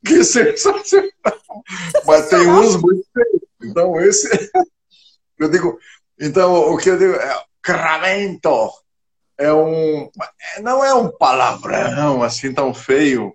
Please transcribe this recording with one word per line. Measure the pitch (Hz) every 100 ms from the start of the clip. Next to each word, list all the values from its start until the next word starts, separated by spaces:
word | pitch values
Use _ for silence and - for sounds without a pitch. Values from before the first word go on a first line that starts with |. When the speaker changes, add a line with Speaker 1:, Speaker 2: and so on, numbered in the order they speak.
| 208
Speaker 1:
Que | 339
sensacional. | - - 440 - 403 403 - 392 392 _ - - _ 214 - 185 175 - -
Mas | 156 156
tem | 175
Speaker 2:
Sensacional. | 175 185
Speaker 1:
uns | 220 180
muito | 170 269 -
feios. | 240 240 381 - _
Então, | 226 190 180 165
esse, | 196 202 - 208 - 370 359 _ _
<laughs> | _ _ _ _ _
eu | 151
digo, | 135 123 - - - _ _
então, | 151 190 180 180 151
o | -
que | 180
eu | 185
digo | 190
é, | 170 131 131 - _
cramento | - 160 160 160 185 196 202 175 160 123 107 - _ _ _ _ _ -
é | 147
um, | 156 160 160 156 151 131 - - _ 156 196
é, |
não | 220 262
é | 269
um | 262 196
palavrão | - 143 131 120 104 104 104 120 143 147 131
assim | 117 - 135
tão | 131 139
feio. | - - 139 147 127 104